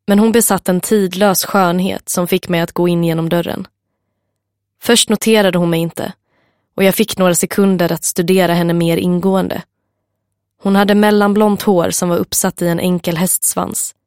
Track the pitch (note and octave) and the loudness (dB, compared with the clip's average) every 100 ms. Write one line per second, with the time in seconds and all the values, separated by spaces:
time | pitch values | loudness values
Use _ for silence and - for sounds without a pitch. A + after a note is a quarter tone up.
0 | - G3+ A3 A3+ - F#3+ - F3+ - G#3+ | 0 2 4 2 2 -2 -2 -4 0 0
1 | F#3 F#3 G3+ F#3 - G3+ F3+ F3+ F#3+ - | 0 0 0 0 -2 0 0 0 -2 -6
2 | - - F3 F#3+ - E3+ E3+ - F3 E3+ | -6 -4 -2 -2 -2 -4 -2 -2 0 0
3 | E3+ E3 E3 E3+ E3+ - F#3+ _ _ _ | 0 -2 -2 -2 -4 -8 -12 _ _ _
4 | _ _ _ _ _ _ _ _ - A#3+ | _ _ _ _ _ _ _ _ 0 0
5 | - G#3+ A3+ A3 F#3+ F3 E3+ E3 E3 - | 0 0 2 4 2 2 0 0 -2 -6
6 | - - _ _ _ _ _ - F#3+ F3+ | -10 -10 _ _ _ _ _ 0 0 2
7 | G#3 - F#3 E3+ F#3 - G3 F#3 E3+ F#3 | -2 0 0 0 -2 0 2 2 0 -2
8 | - - E3+ F#3 F3 E3+ E3+ E3+ E3 E3 | -4 -4 0 2 2 2 0 0 0 0
9 | F#3 F3 F#3+ F#3+ F3+ - - _ _ _ | 0 0 0 0 -2 -6 -10 _ _ _
10 | _ _ _ _ _ _ G3 G3 G3+ G#3 | _ _ _ _ _ _ 0 2 4 4
11 | G#3 G#3 G3+ G3+ G#3 G3+ G#3+ F3 F3+ - | 4 4 2 2 2 0 0 2 0 -2
12 | F3+ E3+ - - F#3+ - E3+ E3+ F#3 F3 | -2 -2 -2 -2 -4 -2 -2 0 -2 -2
13 | - E3 F#3 - - F3+ F3+ - - _ | -2 -4 -2 -2 -4 -4 -6 -8 -10 _